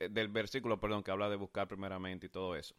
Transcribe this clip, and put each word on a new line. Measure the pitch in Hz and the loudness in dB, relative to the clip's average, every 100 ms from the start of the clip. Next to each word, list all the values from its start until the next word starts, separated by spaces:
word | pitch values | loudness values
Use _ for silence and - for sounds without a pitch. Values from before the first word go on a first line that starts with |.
| 90 | 0
del | 107 107 | 2 2
versículo, | 110 101 135 120 104 | 2 0 0 2 2
perdón, | 107 107 | 2 2
que | 98 | 2
habla | 98 104 | 2 2
de | 101 | 0
buscar | 98 101 95 | -2 -2 -2
primeramente | 98 98 95 92 92 90 | -2 -4 -4 -4 -6 -8
y | |
todo | 92 92 80 | -4 -2 -2
eso. | - | -6